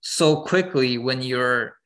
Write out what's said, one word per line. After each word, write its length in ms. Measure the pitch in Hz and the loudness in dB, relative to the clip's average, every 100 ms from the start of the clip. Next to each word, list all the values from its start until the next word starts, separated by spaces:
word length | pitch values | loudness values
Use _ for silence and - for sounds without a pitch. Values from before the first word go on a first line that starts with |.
so 400 | - - 160 151 | -8 2 4 4
quickly 540 | 151 180 185 151 131 120 | 2 0 0 0 0 0
when 240 | 123 131 | -2 -4
you're, 560 | 127 123 123 123 113 - | -4 -2 0 0 -2 -10